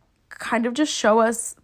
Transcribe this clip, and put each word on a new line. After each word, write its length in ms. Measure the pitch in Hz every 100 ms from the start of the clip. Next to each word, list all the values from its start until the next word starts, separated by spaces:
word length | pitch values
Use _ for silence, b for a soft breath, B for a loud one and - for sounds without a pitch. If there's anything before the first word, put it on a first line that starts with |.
| _ _ _
kind 360 | - - 226 233
of 80 |
just 180 | 247 302
show 280 | - 220 226
us 340 | 226 226 - -